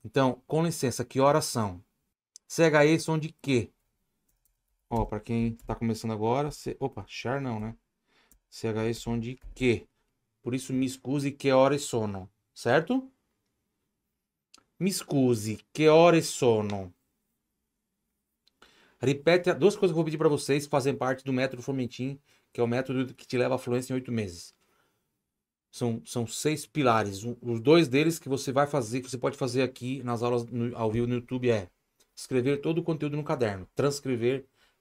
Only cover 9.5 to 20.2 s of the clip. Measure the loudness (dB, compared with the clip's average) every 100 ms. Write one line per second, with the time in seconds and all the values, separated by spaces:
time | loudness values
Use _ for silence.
9.5 | -2 2 2 -2 _ _ _ _ _ -6
10.5 | -6 -4 -2 -2 -4 -4 -4 -4 -2 2
11.5 | 6 6 4 -2 -4 -4 -6 -12 _ _
12.5 | -6 2 2 2 -2 -4 _ _ _ _
13.5 | _ _ _ _ _ _ _ _ _ _
14.5 | _ _ -6 -4 -4 -2 0 2 2 -2
15.5 | -8 _ 2 6 8 8 6 2 0 2
16.5 | 4 2 -4 -8 -16 _ _ _ _ _
17.5 | _ _ _ _ _ _ _ _ _ _
18.5 | _ _ _ _ _ -2 0 4 4 4
19.5 | 2 2 4 0 0 -2 2